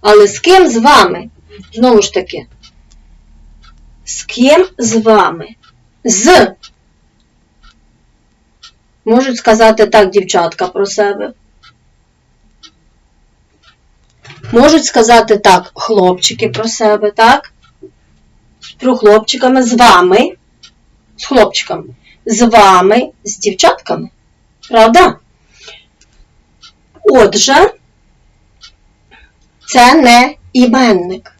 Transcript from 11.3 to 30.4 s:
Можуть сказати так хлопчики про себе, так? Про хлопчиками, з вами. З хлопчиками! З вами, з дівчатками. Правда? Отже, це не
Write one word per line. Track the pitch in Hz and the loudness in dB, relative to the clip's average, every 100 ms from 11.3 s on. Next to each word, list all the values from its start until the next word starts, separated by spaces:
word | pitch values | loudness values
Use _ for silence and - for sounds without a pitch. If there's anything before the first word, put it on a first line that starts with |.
| - _ _ _ _ _ _ _ _ _ _ _ _ - _ _ _ _ _ _ _ _ _ _ _ _ _ _ _ - - - | -16 _ _ _ _ _ _ _ _ _ _ _ _ -20 _ _ _ _ _ _ _ _ _ _ _ _ _ _ _ -20 -20 -4
Можуть | 233 285 311 | 0 2 2
сказати | - - 220 233 220 214 | -2 -2 2 2 2 0
так | 208 180 180 | 2 0 -2
хлопчики | - - 214 180 185 - - 220 | -14 -6 0 0 -2 -6 -6 -8
про | - 226 | -6 -10
себе, | - 220 208 208 | -4 -2 -2 -4
так? | 208 226 285 - _ _ _ - _ _ _ _ _ _ _ - - | 0 0 0 -4 _ _ _ -20 _ _ _ _ _ _ _ -20 -8
Про | 254 247 | -4 0
хлопчиками, | 214 214 214 - 254 262 | 2 2 0 -4 -2 0
з | 247 | -2
вами. | 226 240 180 180 196 277 - _ _ - _ _ _ _ _ | 2 2 4 2 0 -2 -6 _ _ -20 _ _ _ _ _
З | |
хлопчиками! | - 254 214 - - 165 - - _ _ - | -4 0 0 -2 -10 -12 -14 -20 _ _ -8
З | 220 | -2
вами, | 233 226 202 185 190 220 294 _ | 0 2 2 2 2 0 -4 _
з | - - | -16 -8
дівчатками. | 208 190 339 - - 160 - _ _ _ _ _ - | -8 -4 -4 -4 -10 -12 -12 _ _ _ _ _ -6
Правда? | 233 226 240 359 - _ _ _ _ - - _ _ _ _ _ _ _ _ - _ _ _ | 0 2 4 2 -2 _ _ _ _ -20 -20 _ _ _ _ _ _ _ _ -20 _ _ _
Отже, | - 269 202 - - 285 415 - _ _ _ _ _ _ _ _ - _ _ _ _ _ _ _ _ _ - | 0 2 2 0 -2 0 0 -2 _ _ _ _ _ _ _ _ -20 _ _ _ _ _ _ _ _ _ -6
це | 262 247 | 2 2
не | 302 254 240 262 - | 4 4 4 2 -6